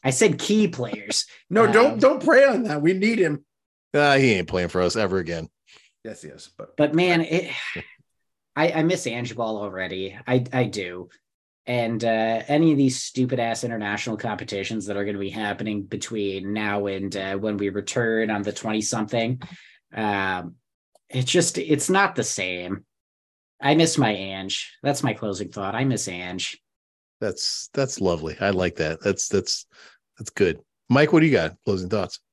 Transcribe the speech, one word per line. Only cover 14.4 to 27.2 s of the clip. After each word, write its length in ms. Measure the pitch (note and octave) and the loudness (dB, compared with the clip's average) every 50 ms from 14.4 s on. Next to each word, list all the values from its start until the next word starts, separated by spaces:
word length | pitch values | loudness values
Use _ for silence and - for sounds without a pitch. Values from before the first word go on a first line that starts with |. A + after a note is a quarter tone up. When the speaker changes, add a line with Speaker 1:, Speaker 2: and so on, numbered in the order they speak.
| - - G#2 G2 F#2+ - A2+ A2 F#2 | -8 -8 -6 -6 -6 -4 -6 -6 -6
Speaker 1:
that 100 | G2 G2+ | -6 -6
are 80 | G2+ G2+ | -4 -4
gonna 140 | G2+ G2+ G2 | -4 -4 -4
be 120 | G2 F#2+ | -6 -6
happening 520 | F#2 A2 G#2+ G#2 G2+ G2 G#2 A2 G#2+ G#2 G2 | -6 -6 -4 -4 -4 -4 -4 -6 -4 -6 -6
between 680 | F#2+ A2+ G#2 - - A#2 A2 G2+ G2 F#2+ G2 F#2 G2 G#2 | -8 -8 -8 -8 -6 -6 -4 -4 -4 -4 -6 -6 -6 -6
now 340 | G#2+ G#2+ G#2 G2+ G#2 G2+ | -4 -2 -2 -2 -2 -2
and, 300 | G2+ G2 G2 F#2+ G2 F#2+ | -4 -4 -4 -6 -6 -6
uh, 180 | G2+ F#2+ G2 G2 | -6 -6 -4 -4
when 200 | G2 G2+ A2 G#2 | -4 -4 -4 -4
we 140 | G2+ G2+ G2+ | -2 -4 -4
return 600 | F#2 G#2 F#2+ - - B2+ A#2 A2+ A2+ A2 A2+ G#2+ | -4 -4 -6 -4 -2 -2 0 0 2 0 0 0
on 120 | G#2+ G2+ G2+ | -2 -2 -2
the 100 | G#2 G#2 | -4 -6
twenty-something, 880 | - - A2 G#2+ A2 G#2 - - A2+ G#2+ G#2+ - A#2 A2+ A#2+ B2+ B2+ - - - - - - _ _ _ _ - | -6 -6 -4 -2 -2 -2 -2 -2 -4 -4 -2 -2 -2 -2 -2 -4 -6 -8 -16 -18 -20 -20 -20 _ _ _ _ -8
um, 640 | G#2 A2 G#2 G2+ G2 G2 F#2+ F#2 F#2 E2 E2+ - _ _ _ _ _ _ _ _ _ _ _ | -4 -2 -2 0 0 0 -2 -4 -4 -6 -10 -14 _ _ _ _ _ _ _ _ _ _ _
it's 240 | - C3 B2+ B2+ - | -4 -4 -2 2 2
just, 260 | F3+ E3+ - - - | 2 2 2 0 -4
it's 320 | - D#3 D3+ D3 - - | 0 0 0 0 2 2
not 240 | F#3 F#3+ G3+ F#3+ F#3+ | 2 2 2 2 0
the 80 | - A2 | -4 -4
same. 640 | - - - F#2+ F2+ F2+ F2+ F2 F2+ G2 F#2+ - _ _ _ _ _ _ _ _ _ _ _ _ _ _ _ | -4 -4 -4 -4 -6 -6 -6 -6 -8 -8 -10 -10 _ _ _ _ _ _ _ _ _ _ _ _ _ _ _
I 160 | - C#3 D3+ | 0 2 4
miss 220 | D#3 E3 D#3+ - | 4 4 4 4
my 160 | - C3 A2 G#2 | 2 2 2 0
Ange. 600 | F#2+ F#2+ F#2+ F#2+ F#2+ F#2+ F#2+ - - - - - _ - | -2 -6 -8 -8 -10 -8 -6 -8 -8 -8 -12 -16 _ -2
That's 200 | C#3 C#3+ C3 - | -2 -2 0 -2
my 120 | B2 G#2+ | -2 -2
closing 340 | - - G#2+ G2 F#2 G2+ F2+ | -2 -4 -6 -4 -6 -8 -8
thought. 240 | - G#2+ G2 F#2+ G2+ | -6 -6 -6 -4 -2
I 100 | A2+ C3 | 0 0
miss 240 | C3+ B2 G#2 - G2+ | 0 0 0 -2 -6
Ange. 500 | F2+ F2 F2+ F2+ F2+ F#2 - - - _ _ _ _ _ _ _ _ _ _ _ _ _ | -8 -8 -10 -10 -8 -8 -8 -8 -10 _ _ _ _ _ _ _ _ _ _ _ _ _